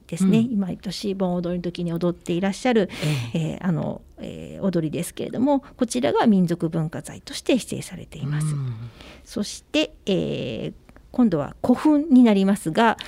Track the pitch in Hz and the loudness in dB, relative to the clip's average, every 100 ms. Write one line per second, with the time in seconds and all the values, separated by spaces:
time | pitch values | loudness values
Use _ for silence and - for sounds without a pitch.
0 | - 165 190 226 240 202 180 - 185 - | -12 0 4 4 2 -2 -4 -6 -8 -6
1 | 202 196 185 180 175 180 175 175 175 170 | -6 -2 -2 -2 -2 -4 -6 -4 -4 -2
2 | 175 170 - 175 196 190 254 226 185 - | -2 -2 -4 -2 -2 0 2 2 2 -2
3 | 151 139 117 165 156 - 190 156 - - | -2 -2 -2 -2 -2 -2 -2 -2 -2 -6
4 | - - - 80 80 78 196 170 156 - | -14 -14 -12 -12 -14 -4 -2 0 -2 -4
5 | 170 - - - 277 277 - - 240 254 | -6 -8 -8 -2 2 0 -2 -6 -4 0
6 | 269 440 233 196 170 170 160 165 156 - | 0 2 4 4 4 0 -2 -2 -4 -6
7 | - - - - - 262 - - - 180 | -12 -16 -14 -6 0 0 0 -8 -8 -14
8 | - 156 135 151 151 143 127 113 117 - | -14 -8 -4 -2 -2 -4 -6 -8 -12 -16
9 | - - - 214 202 - _ 302 311 - | -20 -20 -10 -6 -6 -8 _ -2 -2 -4
10 | - 175 147 139 127 110 - - - - | -2 0 0 -4 -6 -6 -8 -12 -20 -20
11 | - - 226 156 135 - - 240 311 294 | -8 2 2 2 -4 -4 0 4 4 4
12 | 320 254 233 196 190 202 165 156 226 - | 6 8 8 6 4 2 0 2 2 2